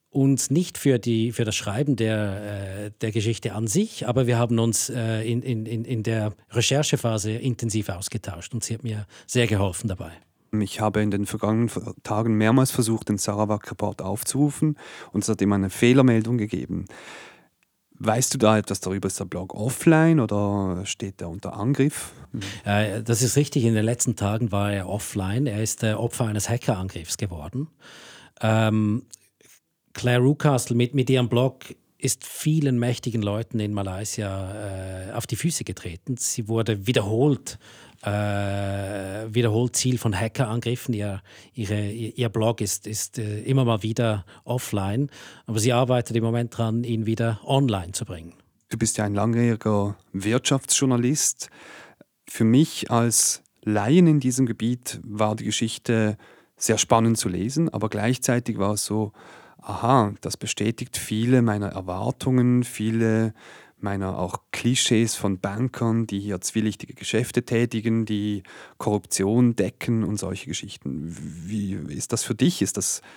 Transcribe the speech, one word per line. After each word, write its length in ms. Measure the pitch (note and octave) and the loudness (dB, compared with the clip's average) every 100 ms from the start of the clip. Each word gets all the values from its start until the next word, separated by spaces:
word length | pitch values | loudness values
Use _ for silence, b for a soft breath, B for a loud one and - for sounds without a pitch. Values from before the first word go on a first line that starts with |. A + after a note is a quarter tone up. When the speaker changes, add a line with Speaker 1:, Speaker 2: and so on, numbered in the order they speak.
| _ | _
Speaker 1:
uns 400 | C#3+ C3+ C3 - | 0 2 2 2
nicht 260 | D3 F3 - | 0 0 0
für 220 | C#3+ B2 | 2 2
die, 320 | A#2+ A2+ A#2 | 2 0 0
für 140 | A#2 A2 | 0 -2
das 100 | - | -2
Schreiben 400 | - G#2+ C#3 A#2 | -4 -2 0 0
der, 920 | A2 G#2+ G#2 G2 G#2 G2+ G2 G2 G#2 | 0 0 -2 -4 -6 -8 -8 -8 -10
äh, 60 | - | -6
der 100 | A2+ | -4
Geschichte 420 | A2 G#2+ A2+ A2+ | 0 0 -2 -4
an 120 | G#2 A2+ | -4 0
sich, 420 | E3 A3 - - | 0 0 -2 -2
aber 200 | B2+ A#2+ | 2 2
wir 100 | A#2 | 2
haben 220 | A#2+ A#2 | 2 2
uns, 300 | A#2 A2 - | 2 0 -2
äh, 340 | B2 A2+ A2 A2 | -2 -2 -2 -2
in, 140 | A#2+ | -2
in, 240 | C3 A2 A2 | -2 -4 -4
in, 180 | A2+ | -6
in 200 | A#2+ A#2 | -4 -4
der 300 | A2 A2 G#2 - _ | -2 -2 -2 -6 _
Recherchephase 800 | - - C3+ D3 - A#2 A2 G#2+ | 0 2 2 2 0 0 0 -2
intensiv 580 | A2+ C3+ A2+ A2+ A2 - | -2 -2 -2 -2 -2 -4
ausgetauscht 640 | F2 - G2+ - E2+ - | -6 -6 -8 -8 -12 -8
und 100 | A2+ | -6
sie 120 | - A2+ | -6 -6
hat 80 | |
mir 240 | A#2+ G#2 G2+ B B | -6 -6 -8 B B
sehr 220 | B2 A2+ | 0 2
geholfen 400 | G#2 G2 - G#2 | 2 0 -2 -6
dabei. 240 | F#2+ E2 - _ _ _ G#2+ | -6 -10 -16 _ _ _ -2
Speaker 2:
Ich 200 | G2 - | -2 -2
habe 220 | G#2+ G#2+ | 0 2
in 80 | G#2 | 2
den 160 | G2+ G#2 | 0 -2
vergangenen 440 | A2 G#2 A2 A#2 | -2 0 2 0
F-, 260 | F2+ F#2+ - | -2 -8 -10
Tagen 320 | - G#2+ A2+ G#2+ | -4 0 2 4
mehrmals 340 | A2 C3 C3 | 4 6 4
versucht, 400 | - A2 A2+ - | 2 0 0 0
den 80 | G2+ | -2
Sarawak-Report 840 | - G#2 G#2 G#2 - - G#2 - | 0 0 0 -2 -6 -6 -6 -4
aufzurufen 760 | F#2+ G2 - C3 D3 - D#3 D3 B B B | -6 -6 -2 0 0 2 0 0 B B B
und 120 | - | -2
es 60 | G#2+ | 0
hat 120 | G#2+ | 0
ihm 120 | G2+ | 2
eine 180 | G2+ F#2+ | 2 0
Fehlermeldung 640 | - A#2+ C3 B2+ A2+ A2 A#2+ | 4 6 8 8 6 2 -2
gegeben. 480 | G#2 - B1+ F2 F#2 B B B B B B _ _ _ _ - | -2 -4 -4 -6 -8 B B B B B B _ _ _ _ -6
Weißt 300 | A2 A2+ B2 | -2 0 0
du 60 | C3+ | 2
da 180 | G#2+ A2 | 4 4
etwas 220 | - G2+ | 2 -4
darüber? 260 | F#2 F#2+ F#2+ | -4 -2 -4
Ist 140 | - | -4
der 60 | F#2 | -8
Blog 280 | F2+ F#2 | -8 -8
offline 640 | - A#2 - E3 D#3 E3 D#3+ | -6 -4 0 6 6 6 4
oder 680 | G#2+ G#2 G2+ G2+ F#2+ F2+ F#2+ | 4 2 2 0 0 -2 -6
steht 340 | - G2 - | -8 -8 -8
er 80 | E2+ | -10
unter 240 | F2 - | -8 -10
Angriff? 600 | - A2+ C#3+ C#3+ - - - - | -4 0 2 2 0 -10 -16 -14
Hm. 100 | A2+ G2 B - | -10 -10 B 0
Speaker 1:
Äh, 380 | G#2 G#2+ G#2+ | 2 2 -2
das 180 | A2+ A2+ | 0 2
ist 160 | A#2+ C#3+ | 2 2
richtig. 260 | D3 D3 | 2 2
In 120 | A#2 A2 | 4 4
den 100 | A2 | 2
letzten 300 | A#2+ - G#2+ | 0 -2 0
Tagen 360 | G2+ A2 A2+ | 0 0 0
war 220 | G2+ G2+ | 0 0
er 160 | G2+ F#2 | -2 -2
offline. 560 | G#2 - G#2 F#2+ A2+ C#3+ | -6 -4 -4 -2 0 0
Er 160 | G#2 | 0
ist, 220 | A2 - | -2 -2
äh, 100 | A2 | 0
Opfer 320 | G#2+ A#2 - A2+ | 0 -2 -2 -2
eines 240 | G#2 - | -2 -2
Hackerangriffs 680 | A#2+ - G2 F#2 E2+ D#2+ - | -2 0 -2 -4 -8 -8 -6
geworden. 500 | G2+ E2+ D2 B2+ D#3 _ B B B B B B | -6 -6 -8 -8 -8 _ B B B B B B
Ähm, 600 | A2 A2 A2 G#2+ G#2 A#2 - - _ _ _ _ _ _ _ | 2 4 4 4 2 0 -4 -18 _ _ _ _ _ _ _
Claire 300 | - B2 B2 | -4 2 4
Rucastle 520 | C3 D3 D3+ B2+ - A#2+ | 4 4 2 2 2 2
mit, 200 | A#2+ C#3 | 2 2
mit 160 | B2 | 2
ihrem 180 | C3 A#2+ | 2 4
Blog 460 | A#2 C3 - - - _ _ | 2 2 -2 -16 -20 _ _
ist 260 | C3 - - | -4 -4 -8
vielen 540 | - D3+ D#3 C#3+ A#2+ | -6 0 2 2 2
mächtigen 420 | B2 A#2+ B2 A2+ | 0 -2 -4 -2
Leuten 380 | G2+ G#2+ A2+ A2+ | 0 -2 -4 -4
in 120 | G#2 | -2
Malaysia, 1400 | G2+ G2 F#2 A2 - G2+ G2 F#2+ G#2+ G#2 F#2+ F#2 F#2 F#2 | -2 -4 -6 -6 -6 -4 -4 -6 -8 -8 -8 -8 -10 -8
äh, 20 | |
auf 160 | - - | -8 -6
die 80 | A2 | -2
Füße 280 | E3+ - | -2 -4
getreten. 540 | - F2+ - E2+ - A#2+ | -6 -10 -10 -10 -8 -6
Sie 300 | - - G#2+ | -4 -4 -2
wurde 400 | A2+ A2 G#2 G2 | 0 0 -2 0
wiederholt, 720 | B2 G2+ A2+ D3 C3+ - - B B B B | 0 0 2 2 2 -4 -14 B B B B
äh, 80 | G#2 | -4
wiederholt 1700 | G#2 G#2 G2+ G2+ G2+ G2 G2 G2 G#2 F#2+ G2+ A2 A#2 A#2 G#2+ B2 - | -2 0 -2 -2 -2 -4 -4 -6 -6 -8 -8 -2 2 4 4 2 0
Ziel 240 | B2+ B2 | 0 0
von 200 | A#2 F#2+ | 0 0
Hackerangriffen. 760 | A2 - A2+ A#2 A2+ B2 - G#2+ | -2 0 -2 -2 -2 -4 -2 -4
Ihr, 260 | G#2 F#2+ - B B | -4 -6 -10 B B
ihre, 380 | - G#2 G#2 G2+ | -8 -2 -2 -2
ihr, 260 | A2+ A2+ - | -4 -6 -2
ihr 120 | A#2 | -2
Blog 300 | A2+ A2 A2+ | 2 2 2
ist, 280 | G#2 - G#2+ | -2 -4 -6
ist, 320 | G#2+ - - | -8 -8 -6
äh, 240 | G#2 G#2 | -6 -4
immer 220 | A#2+ C3+ A#2+ | 0 2 4
mal 180 | A2 | 2
wieder 420 | G#2+ A2+ A#2 G#2 - B | 0 0 0 0 -6 B
offline, 680 | B B2 - G2+ F#2+ A2+ C#3+ B B B B | B -6 -2 -2 0 0 -2 B B B B
aber 140 | A2 | 0
sie 140 | A#2 | 2
arbeitet 440 | A#2+ B2+ B2 - A#2 | 4 4 2 0 0
im 60 | |
Moment 340 | A2+ A#2+ A#2+ - | 0 0 -2 -2
dran, 260 | A2+ A#2 | -2 -2
ihn 220 | A#2+ A2+ A2 | -2 -2 0
wieder 340 | A2 A#2 G#2 - | 0 0 -2 0
online 460 | C3+ C3+ G2 F2 | 2 2 0 -4
zu 140 | - G#2+ | -8 -10
bringen. 280 | E2+ E2 - _ _ - | -12 -14 -20 _ _ -10
Speaker 2:
Du 100 | A2+ | -2
bist 180 | A2+ - | -2 0
ja 80 | G#2 | 0
ein 80 | |
langjähriger 800 | G2+ A2 A#2 A#2+ A2 G#2+ G#2 G2+ G#2 _ | 0 2 4 2 2 2 2 0 -4 _
Wirtschaftsjournalist. 1400 | G2 G2+ B2 - C3+ - - C3 A#2+ B2 D3+ - - - B B B B B _ _ - | -6 0 0 2 0 2 2 2 2 2 2 0 -2 -8 B B B B B _ _ -10
Für 180 | - A2+ | 0 4
mich 440 | B2 D#3+ - - | 6 4 0 -2
als 540 | A#2 A#2 - - - _ _ | 2 2 2 0 -2 _ _
Laien 460 | G#2+ G#2 G#2+ E3+ E3+ | -2 0 4 6 8
in 120 | D3+ | 6
diesem 280 | B2+ B2 B2 | 4 2 0
Gebiet 520 | A2+ A#2 B2 - - | 0 -2 -2 -6 -12
war 320 | - G#2 G#2+ G#2+ | -6 0 0 0
die 100 | G2 | -2
Geschichte 720 | - A2 - - A2+ G#2+ G#2 b b b b | -2 -2 -2 0 2 2 0 b b b b
sehr 220 | - G#2+ | 0 0
spannend 400 | - A2+ A2+ A2+ | 4 4 4 2
zu 100 | F#2+ | 0
lesen, 400 | F2+ G#2+ D3 E3 | -2 -2 0 -2
aber 200 | G#2+ A2 | 0 -2
gleichzeitig 680 | G#2 A2 B2+ - A#2+ A#2+ G#2+ | 0 -2 0 0 0 0 -2
war 160 | G2 | 0
es 120 | G#2+ - | 0 -2
so, 260 | G#2+ G#2 - B B B B | -2 -2 -6 B B B B
aha, 520 | - A2 A#2 C3 G#2 - | -10 -2 4 4 4 0
das 160 | - - | -8 -6
bestätigt 600 | - - A2 - - - | -6 -2 -2 -2 -6 -8
viele 460 | - A2 A#2+ B2+ | -4 0 4 4
meiner 240 | A#2 G#2 G2+ | 4 2 -2
Erwartungen, 960 | F#2+ F#2 F#2 A2+ - C3+ B2+ B2 B2 | -6 -6 -4 -4 -2 0 4 6 4
viele 720 | A#2+ - G#2+ A2+ A2+ A2 A2+ - B B B B | 2 -2 -2 2 2 2 2 -2 B B B B
meiner 400 | G2+ G2 F#2+ - | -6 -4 -4 -4
auch 220 | F2+ - _ | -4 -6 _
Klischees 640 | - A#2+ B2+ - A2 A#2 | -2 0 2 4 4 4
von 260 | - G2+ F#2+ | 0 -2 -2
Bankern, 680 | G2 G#2 B2+ - A#2 A2+ G#2+ | -4 -2 -4 0 0 2 0
die 120 | G2+ | -4
hier 220 | G#2 F#2 | -4 -6
zwielichtige 540 | - A2+ G#2+ - - - | -4 0 0 -2 -8 -12
Geschäfte 480 | - A2 B2+ - | -2 -2 0 -2
tätigen, 640 | - A#2 A#2+ A2+ A2+ A2+ G#2+ | 0 0 0 0 0 0 0
die 360 | G#2 G#2 G#2 - B B B | -2 -2 -4 -8 B B B
Korruption 760 | - G#2 - - G2 A#2+ A#2+ A2+ | -2 -2 0 0 2 4 4 4
decken 480 | F#2+ - - A2+ | -2 -2 -2 0
und 140 | F#2+ G#2 | 0 -2
solche 300 | F#2+ G2 - | -4 -6 -6
Geschichten. 680 | E2+ G2 - C#2 C2+ D#2+ E2 D2 E2 E2+ | -8 -10 -10 -8 -6 -8 -10 -12 -12 -6
Wie 280 | G#2+ G2 | -4 -4
ist 380 | F#2+ D2 - - | -4 -6 -8 -4
das 120 | A#2 | -4
für 100 | - | -4
dich? 300 | A2 C3 - | 0 0 2
Ist 140 | C#3+ - | -2 -2
das 260 | - - - | -4 -6 -10